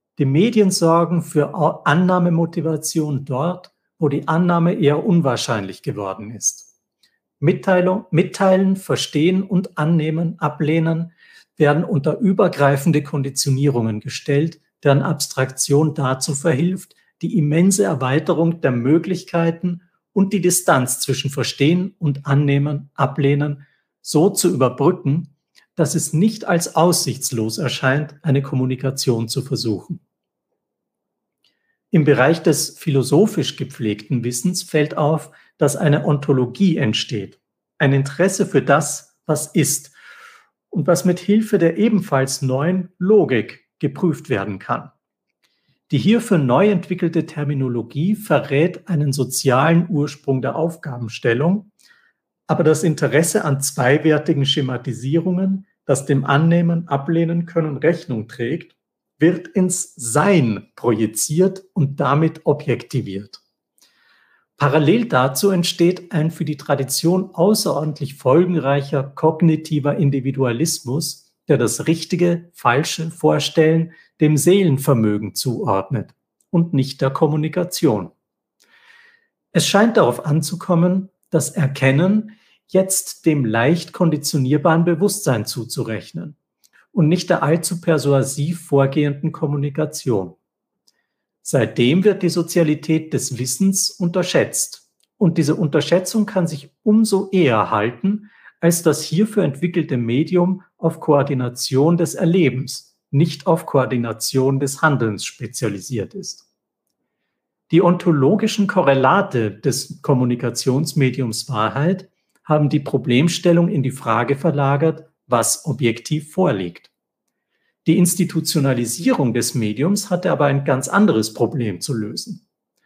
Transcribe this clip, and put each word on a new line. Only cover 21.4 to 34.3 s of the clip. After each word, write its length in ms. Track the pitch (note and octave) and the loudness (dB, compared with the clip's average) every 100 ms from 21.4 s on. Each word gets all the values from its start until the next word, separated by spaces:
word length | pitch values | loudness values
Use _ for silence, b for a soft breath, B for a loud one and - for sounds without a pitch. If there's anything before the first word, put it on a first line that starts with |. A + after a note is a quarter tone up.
| A#2+ - C#3+ F3+ F#3+ - | -6 0 2 2 -2 -4
und 280 | D3+ C#3 C#3+ | -4 -4 0
Annehmen, 640 | C#3 C#3+ C#3 D3 C#3 - | 0 2 0 0 -4 -8
Ablehnen 720 | - C3+ - C#3 C#3+ D3 C#3+ b b b _ | -4 -4 0 0 2 -2 -6 b b b _
so 300 | - D3+ F#3+ | -2 2 2
zu 240 | - F3+ | 2 0
überbrücken, 800 | B2 B2+ - D3 F3+ C#3 D#3 - _ _ b b | 2 0 2 0 2 -2 -2 -4 _ _ b b
dass 200 | - C#3+ | -2 -2
es 180 | E3+ - | -2 -2
nicht 320 | D#3 A3 - - | 0 0 0 -2
als 300 | F3 - D#3+ | -2 0 2
aussichtslos 840 | F3 E3+ - - - A#2+ A2 A2 | 2 2 -2 -6 -6 -4 -4 -4
erscheint, 580 | C3+ - C3+ C#3+ D3 - | -6 -2 0 0 -4 -6
eine 180 | D#3 C3+ | 0 0
Kommunikation 880 | C3+ B2+ B2+ B2+ C3+ C3+ - A2+ A2+ | 0 -2 -2 -2 -4 -2 -2 -2 -2
zu 140 | C3+ | -6
versuchen. 580 | - B2 A#2 G2 - - _ _ _ _ _ _ _ _ _ _ _ _ _ _ _ _ _ _ _ | -6 -6 -4 -6 -8 -14 _ _ _ _ _ _ _ _ _ _ _ _ _ _ _ _ _ _ _
Im 140 | D#3+ | 2
Bereich 380 | D3 C3+ C3+ E3 | 4 4 4 2
des 360 | E3+ C#3+ - - | 0 0 -4 -8
philosophisch 760 | D#3+ C#3 A#2+ D3 G#3+ F3 - - | -2 0 2 4 2 0 -4 -6
gepflegten 680 | C#3 - G#2+ G#2 - B2 | -12 -6 -4 -4 -4 -4
Wissens 400 | A#2 | -2